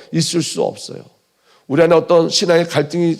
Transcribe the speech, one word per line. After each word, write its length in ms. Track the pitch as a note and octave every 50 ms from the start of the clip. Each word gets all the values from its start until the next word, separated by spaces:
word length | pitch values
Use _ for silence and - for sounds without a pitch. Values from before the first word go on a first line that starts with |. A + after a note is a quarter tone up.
| - -
있을 300 | - E3 D#3+ - E3+ E3+
수 200 | D3+ - - D#3+
없어요. 420 | B1 - - - - - - - - - _ _ _ _ _ _ _ _ _ _ _
우리 140 | - C3 D#3
안에 140 | E3 E3 F3
어떤 340 | D#3+ E3 - F3+ E3+ D#3+ -
신앙의 380 | - - G3+ F3 E3+ E3+ E3+
갈등이 520 | E3+ - D3+ C#3+ D3 E3+ F3 E3+ E3+ D#3